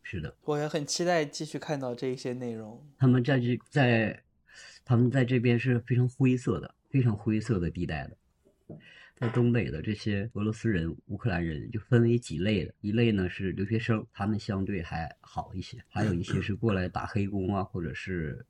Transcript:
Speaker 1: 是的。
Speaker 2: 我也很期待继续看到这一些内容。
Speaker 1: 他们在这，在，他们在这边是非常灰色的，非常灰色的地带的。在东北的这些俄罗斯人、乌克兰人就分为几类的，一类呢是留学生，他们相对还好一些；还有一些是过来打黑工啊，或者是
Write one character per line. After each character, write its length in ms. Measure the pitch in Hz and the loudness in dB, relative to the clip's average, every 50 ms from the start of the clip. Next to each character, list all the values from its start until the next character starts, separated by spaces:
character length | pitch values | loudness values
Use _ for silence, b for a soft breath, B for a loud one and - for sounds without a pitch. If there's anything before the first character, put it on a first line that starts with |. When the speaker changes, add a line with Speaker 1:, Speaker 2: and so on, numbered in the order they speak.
Speaker 1:
是 180 | _ - - 90 | _ -8 -8 -6
的。 160 | 78 151 - _ | -8 -8 -12 _
Speaker 2:
我 160 | _ - 151 147 | _ -4 -2 -2
也 80 | 147 | -2
很 180 | 156 156 160 147 | -2 -2 -4 -4
期 200 | - - - 175 | -4 -2 -2 0
待 200 | 175 175 165 151 | 2 2 2 2
继 200 | 143 - - 160 | 0 -4 -8 -10
续 120 | 151 - 143 | -8 -8 -10
看 200 | - - 156 139 | -6 -4 -4 -4
到 160 | 131 123 120 | -2 -6 -6
这 140 | 120 139 131 | -4 -4 -4
一 80 | 127 | -4
些 180 | 127 - 131 123 | -4 -6 -6 -6
内 180 | 127 127 120 | -4 -6 -6
容。 320 | 113 110 110 107 117 123 147 - _ _ | -8 -8 -10 -12 -16 -18 -20 -20 _ _
Speaker 1:
他 80 | 131 | 4
们 160 | 127 123 127 | 6 6 6
在 160 | 123 139 143 127 | 4 2 2 2
这， 180 | 120 120 123 113 - _ | 2 0 -2 -2 -4 _
在， 520 | - 151 135 123 117 113 110 104 - - _ _ _ _ _ B B B B B B B B | 2 2 4 4 4 4 2 0 -2 -8 _ _ _ _ _ B B B B B B B B
他 120 | - 123 | 2 4
们 120 | 113 123 123 | 4 4 4
在 160 | 113 139 127 | 4 2 2
这 140 | 117 131 123 | 4 2 2
边 200 | 117 123 120 117 | 4 4 2 4
是 200 | 120 131 123 120 117 | 2 2 0 0 2
非 80 | - 127 | 2 2
常 120 | 120 123 123 | 2 2 2
灰 280 | - - 131 127 127 | 2 2 4 4 4
色 240 | 123 - 139 101 80 | 2 0 -2 -2 -2
的， 140 | - - _ _ _ _ | -4 -10 _ _ _ _
非 100 | - 135 | 0 2
常 160 | 123 120 104 | 4 4 2
灰 240 | 101 - 110 110 110 | 2 0 0 0 0
色 200 | 107 - 117 92 | 2 0 0 0
的 100 | 85 82 | 0 -2
地 160 | 82 87 87 | -2 -4 -4
带 220 | 71 82 71 65 67 | -4 -4 -6 -6 -10
的。 100 | - _ _ _ _ _ _ _ _ _ _ _ - B B B B B B B B | -14 _ _ _ _ _ _ _ _ _ _ _ -18 B B B B B B B B
在 120 | _ 127 117 | _ -4 0
东 240 | 117 123 120 120 | 2 4 4 4
北 180 | 117 120 90 65 | 4 2 0 0
的 100 | 67 78 | -4 -4
这 140 | 80 107 104 | -4 -4 -4
些 340 | - - 110 104 101 101 117 - | -4 -2 -2 -2 -2 -4 -4 -4
俄 80 | 101 | -2
罗 100 | 104 107 | -2 -2
斯 160 | 107 110 - 113 | -2 0 0 0
人、 260 | 104 87 82 82 80 - _ | 0 2 0 -2 -6 -8 _
乌 100 | - 98 | -12 -12
克 140 | 98 - 120 | -4 -2 -2
兰 120 | 90 85 | -2 0
人 280 | 87 82 78 71 55 57 | -2 -2 -4 -6 -8 -8
就 80 | - 107 | -8 -8
分 220 | - _ 123 117 | 0 _ 4 6
为 160 | 120 117 117 120 | 6 6 4 2
几 180 | 120 - 82 | 0 -4 -6
类 280 | 76 87 107 107 95 73 | -2 0 0 0 0 -2
的， 80 | - - _ | -4 -10 _
一 100 | - 101 | -6 -2
类 220 | 104 117 120 117 | 2 4 4 4
呢 180 | 107 101 92 90 | 4 2 0 -2
是 220 | - - 98 92 | -2 -4 -4 -4
留 120 | 85 - 98 | -2 -4 -2
学 140 | 101 113 113 | -2 -2 -2
生， 260 | 117 - 113 110 - - | 2 0 0 0 0 -8
他 140 | _ - 98 | _ -4 -2
们 120 | 104 107 101 | -2 -2 -2
相 260 | - - 104 95 98 | -4 -4 -4 -2 -2
对 180 | 90 101 92 | -2 -4 -6
还 260 | 80 - - 82 80 69 - _ | -6 -6 -6 -6 -6 -8 -10 _
好 340 | - - - - - - 90 | -20 -10 -8 -8 -8 -8 -10
一 80 | 95 | -10
些； 200 | 87 - - 120 - _ | -10 -10 -14 -18 -20 _
还 160 | _ 95 104 | _ -2 0
有 80 | 107 | 0
一 100 | 90 85 | 0 0
些 200 | 95 - - 98 | -2 -2 -2 -2
是 120 | 95 - 98 | 0 -2 -4
过 200 | - 117 113 101 | 0 0 0 2
来 140 | 92 92 90 | 2 -2 -2
打 180 | - - - | -4 -6 -6
黑 200 | 98 - 104 101 | -2 -2 -2 -2
工 280 | 98 104 98 92 98 101 | 0 -2 -2 -2 0 0
啊， 80 | 98 | -2
或 180 | 92 - - 95 | -2 -4 -6 -6
者 140 | 85 76 - | -6 -6 -6
是 500 | - - - 92 87 80 73 64 - - | -8 -8 -6 -4 -4 -4 -4 -6 -10 -14